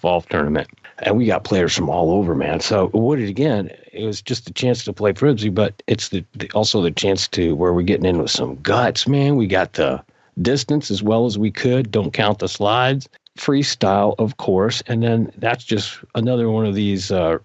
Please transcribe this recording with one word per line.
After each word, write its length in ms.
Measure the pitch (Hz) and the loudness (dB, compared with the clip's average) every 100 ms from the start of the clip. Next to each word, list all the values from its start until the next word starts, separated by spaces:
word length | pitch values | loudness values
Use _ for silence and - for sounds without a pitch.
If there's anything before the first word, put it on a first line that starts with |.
Golf 240 | 87 87 - | 0 0 0
Tournament. 400 | 87 73 76 - - - - | -2 0 -2 -4 -12 -20 -6
And 180 | - 107 | 0 2
we 80 | 117 | 2
got 180 | 87 | 0
players 320 | - 98 85 - | 0 0 2 0
from 140 | 80 | -2
all 220 | 85 80 | 0 2
over, 220 | 95 90 | 2 2
man. 280 | 71 73 82 | 0 -2 -2
So 260 | - 107 92 | 0 0 2
what 260 | 107 117 147 | 2 2 0
it, 80 | 104 | -2
again, 440 | 95 151 107 92 - - | 0 0 0 -2 -10 -16
it 140 | - 110 | -8 -6
was 160 | 101 | -6
just 280 | - 120 - | -6 -8 -8
a 40 | |
chance 320 | - 127 120 - | -2 0 0 -4
to 80 | |
play 180 | - 104 | -2 0
Frisbee, 380 | 95 143 120 107 | 2 2 2 0
but 340 | 95 101 - - | 0 0 -2 -4
it's 220 | - - | -2 -2
the, 160 | 95 - 104 | -6 -6 -10
the, 140 | - | -4
also 300 | 104 107 110 | -2 0 0
the 80 | 85 | 0
chance 380 | - 101 92 - | 0 0 0 -2
to, 260 | - 85 | -2 0
where 200 | 80 87 | 2 2
we're 80 | 87 | 2
getting 240 | 87 98 92 | 2 2 2
in 120 | 87 | 0
with 140 | - | 0
some 240 | - - 67 | -2 -4 -4
guts, 480 | - 123 120 - - | -2 0 0 0 0
man. 260 | 143 139 143 | 2 2 2
We 100 | 104 | 2
got 280 | 92 87 | 0 0
the 280 | - 71 65 - _ _ - | 0 -2 -2 -8 _ _ -4
distance 480 | 90 139 - 147 - | 0 0 0 -2 -2
as 140 | 98 | -2
well 220 | 104 110 120 | 0 2 2
as 120 | 104 | 0
we 140 | 107 | -2
could. 400 | - 127 127 113 | 0 0 0 0
Don't 220 | 104 95 | 0 -2
count 260 | - 104 104 | 0 0 0
the 80 | 92 | -4
slides. 640 | - 101 117 127 139 - - _ - | -2 0 2 2 0 -4 -18 _ -6
Freestyle, 760 | - 143 143 - 98 98 101 - | 0 2 0 0 2 4 2 2
of 180 | 110 - | -2 -2
course. 440 | - 92 104 - - | 0 2 2 -2 -4
And 160 | 117 | 0
then 300 | 117 113 110 - | 2 2 0 -2
that's 300 | 117 123 - | -4 -4 -2
just 340 | 107 98 - - - | -4 -4 -10 -8 -4
another 340 | 117 123 117 | 0 0 0
one 160 | 110 110 | 0 0
of 100 | 101 | 0
these, 360 | 104 98 95 | 0 -2 -2
uh, 280 | 95 82 82 | 0 0 0